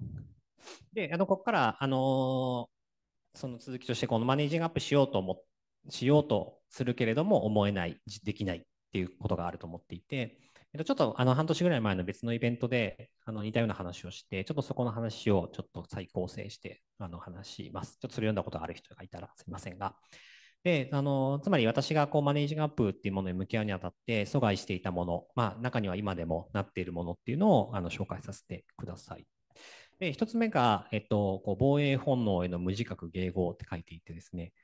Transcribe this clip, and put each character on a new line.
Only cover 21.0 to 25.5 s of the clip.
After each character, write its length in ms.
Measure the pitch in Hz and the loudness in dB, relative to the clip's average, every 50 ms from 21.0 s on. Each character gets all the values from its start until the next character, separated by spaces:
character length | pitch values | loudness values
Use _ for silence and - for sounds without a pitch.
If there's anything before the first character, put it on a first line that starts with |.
| 139 | 2
の、 380 | 143 139 135 135 135 139 143 143 | 2 2 2 2 2 0 0 0
つ 80 | 202 | 2
ま 80 | 190 143 | 4 4
り 80 | 113 | 4
私 280 | 110 117 - 139 - 156 | 4 4 2 0 2 2
が 140 | 156 147 143 | 2 2 4
こ 100 | - 151 | 2 2
う 20 | 143 | 4
マ 100 | 143 143 | 4 2
ネ 80 | 147 147 | 2 0
ー 40 | 143 | 0
ジ 60 | 156 | 0
ン 40 | 156 | 0
グ 40 | 151 | -2
ア 20 | |
ッ 20 | 147 | -2
プ 200 | 151 - 117 101 | 2 2 2 2
っ 40 | 90 | 2
て 140 | - - 101 | 0 -4 -2
い 40 | 95 | -2
う 20 | |
も 80 | 98 95 | -2 -2
の 80 | 92 | -2
に 40 | 90 | -2
向 120 | 92 95 | -4 -4
き 100 | - - | -2 -2
合 60 | 110 107 | -2 0
う 20 | |
に 80 | 104 98 | -2 -2
あ 60 | 92 | -4
た 100 | - 90 | -4 -8
っ 60 | - _ _ | -10 _ _
て 180 | - 117 107 101 | -2 0 0 0
阻 140 | - - 143 | 2 2 2
害 160 | 123 107 98 | 4 4 2
し 80 | 92 - | 2 0
て 100 | - 95 | -4 -6
い 80 | 90 - | -4 -2
た 80 | 95 | -2
も 140 | 87 90 87 | -2 0 0
の、 220 | 90 85 87 - - _ | 0 -2 -4 -4 -6 _
ま 180 | 127 120 101 | 0 0 0